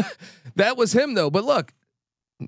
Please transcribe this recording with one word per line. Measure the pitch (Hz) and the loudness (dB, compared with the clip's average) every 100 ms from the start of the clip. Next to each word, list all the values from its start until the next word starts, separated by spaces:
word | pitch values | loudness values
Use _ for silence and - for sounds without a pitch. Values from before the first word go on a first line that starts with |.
| - 466 - | -6 -8 -20
<laughs> | - 123 175 | -20 -4 0
that | 208 254 | 2 2
was | 226 | 0
him, | 233 285 | 2 0
though. | 214 151 | 0 0
But | 165 240 | -2 0
look, | 254 135 _ _ _ _ _ _ _ | -2 -2 _ _ _ _ _ _ _